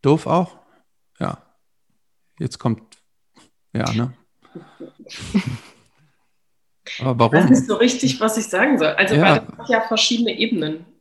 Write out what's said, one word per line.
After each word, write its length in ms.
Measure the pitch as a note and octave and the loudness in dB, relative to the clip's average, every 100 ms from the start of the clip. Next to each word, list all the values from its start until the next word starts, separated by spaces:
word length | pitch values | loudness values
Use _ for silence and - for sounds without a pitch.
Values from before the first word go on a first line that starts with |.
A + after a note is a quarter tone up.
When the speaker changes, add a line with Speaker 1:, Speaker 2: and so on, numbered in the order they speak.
Speaker 1:
Doof 240 | C#3 D#3 - | 4 2 2
auch? 300 | E3 F3 - _ _ _ _ _ _ | 0 0 -8 _ _ _ _ _ _
Ja. 200 | - - _ _ _ _ _ _ _ _ _ _ | -8 -8 _ _ _ _ _ _ _ _ _ _
Jetzt 200 | C3+ - | -10 -4
kommt, 240 | B2 G#2+ - _ _ _ _ _ _ _ _ | -4 -4 -10 _ _ _ _ _ _ _ _
ja, 180 | A#2 - | -6 -4
ne? 200 | A2 B2 B2+ _ _ _ | -4 -4 -8 _ _ _
<laughs> 880 | - - _ - _ - - - G3+ - - - _ _ _ _ _ _ _ _ _ _ _ - - | -20 -20 _ -20 _ -20 -16 -4 -4 -4 -10 -14 _ _ _ _ _ _ _ _ _ _ _ -16 -4
Aber 180 | C3 A#2 | -2 2
warum? 140 | A#2 D#3+ F3+ | 4 4 6
Speaker 2:
Das 120 | C3 | 4
ist 80 | - | 4
so 80 | - | 2
richtig, 440 | A#3+ - B3+ - | 2 2 -2 0
was 160 | A3 A3 | -2 -2
ich 100 | G#3 | -4
sagen 300 | F#3 C4 A#3+ | 0 0 2
soll. 100 | D#3 | 0
Also, 260 | - G3 | 0 0
Speaker 1:
Ja. 80 | C#3+ | 4
Speaker 2:
weil 180 | F3+ C3+ - | 4 2 0
das 120 | - | -16
hat 100 | - | -2
ja 120 | A3 | -2
verschiedene 540 | A3+ A3 - A#3 A3+ - | 0 -2 0 0 -2 -2
Ebenen 480 | A3+ G3 D3+ D#3+ - _ | -4 -2 -4 -8 -14 _